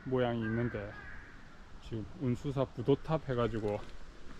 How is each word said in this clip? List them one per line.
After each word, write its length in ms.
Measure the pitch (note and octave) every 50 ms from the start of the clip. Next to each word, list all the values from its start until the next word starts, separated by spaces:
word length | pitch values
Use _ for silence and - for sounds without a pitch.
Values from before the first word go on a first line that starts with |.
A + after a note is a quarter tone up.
| -
모양이 360 | C3+ B2+ B2+ B2 A#2+ A#2+ A#2
있는데, 500 | A2+ G#2+ A2 A#2 A#2 A#2+ - G#2+ G2+ G#2 G#2+ - - - - - - - - - - - - - - - - - -
지금 240 | - B2 A2+ G2+ - - -
운수사 440 | D#3+ B2 A#2+ G#2+ - D3 C3 C#3 C3
부도탑 640 | - - - A#2 - C#3 C3+ - - D#3+ D#3+ C#3 C3+
해가지고 500 | C3 A#2+ A#2+ A2+ A2 A2+ G#2 G#2 G#2 G#2 - - - - - - - - - - - -